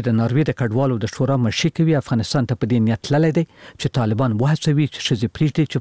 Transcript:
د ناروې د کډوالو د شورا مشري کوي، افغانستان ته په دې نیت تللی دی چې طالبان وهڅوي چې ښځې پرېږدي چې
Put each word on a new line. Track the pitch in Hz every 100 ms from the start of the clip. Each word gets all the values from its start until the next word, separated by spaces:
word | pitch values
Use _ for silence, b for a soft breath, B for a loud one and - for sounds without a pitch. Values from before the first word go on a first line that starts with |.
د | 120 113
ناروې | 117 127 143
د | -
کډوالو | 120 117 139 117
د | 107
شورا | - 135 135
مشري | 113 - 165 -
کوي، | 160 147
افغانستان | - 117 104 147 113
ته | 120
په | 107
دې | 123
نیت | 113 113 -
تللی | 143 160
دی | 165 160 B B -
چې | 143 131
طالبان | 110 107 127 107
وهڅوي | 135 156 160 147 147
چې | -
ښځې | - 104 113
پرېږدي | - 156 - 147
چې | 135